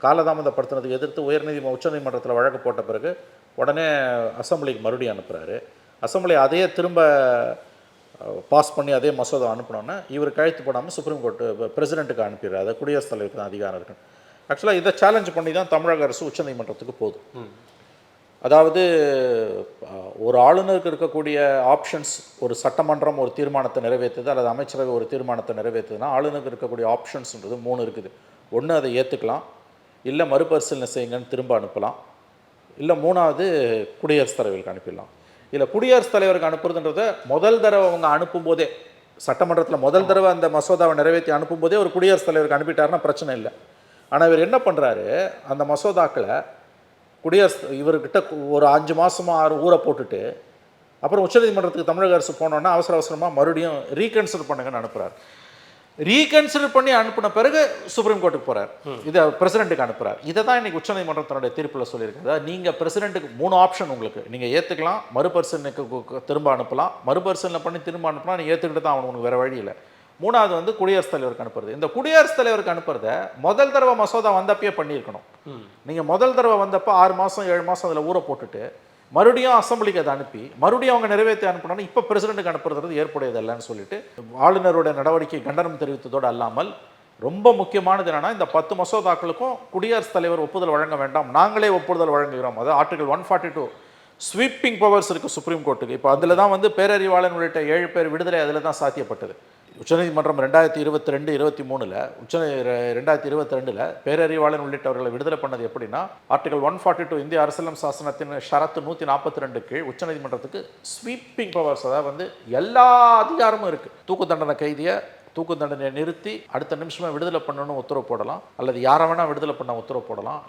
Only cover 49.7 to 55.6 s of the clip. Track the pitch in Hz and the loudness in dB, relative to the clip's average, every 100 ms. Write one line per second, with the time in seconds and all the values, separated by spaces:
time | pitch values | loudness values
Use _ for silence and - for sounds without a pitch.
49.7 | 170 - 135 127 98 113 - - _ _ | 4 4 -2 -4 -8 -8 -12 -20 _ _
50.7 | _ _ _ - 202 - 247 226 196 180 | _ _ _ 0 2 4 4 4 2 0
51.7 | 170 170 170 190 175 - - 160 151 175 | -2 -2 2 4 4 2 -4 -2 2 2
52.7 | 175 170 165 156 156 175 143 151 160 165 | 2 2 0 -2 -4 -2 2 2 2 -2
53.7 | 147 - 139 220 220 196 175 143 139 127 | -4 -6 -4 0 0 -2 -6 -6 -6 -4
54.7 | 123 113 104 92 - - - - - | -6 -8 -8 -10 -10 -20 -20 -20 -20